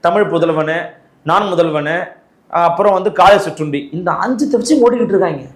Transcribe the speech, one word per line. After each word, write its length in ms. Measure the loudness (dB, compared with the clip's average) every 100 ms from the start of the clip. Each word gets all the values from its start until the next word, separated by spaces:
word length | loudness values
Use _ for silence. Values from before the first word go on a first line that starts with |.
தமிழ் 300 | 0 0 0
புதல்வனு, 540 | 0 0 0 -2 -4 -8 -16 _ _
நான் 200 | 0 0
முதல்வனு, 640 | 0 0 0 0 -4 -6 -6 -14 _ _ _
அப்புறம் 460 | 0 0 2 2
வந்து 180 | 2 -2
காலை 280 | 4 6 6
சிற்றுண்டி, 500 | 2 -6 -6 -6 -8
இந்த 200 | -8 -6
அஞ்சு 380 | -4 -4 -2 -2
திட்டம் 400 | -2 0 4 4
ஓடிக்கிட்டு 180 | 2 0
இருக்காங்க. 340 | 0 0 -4 -12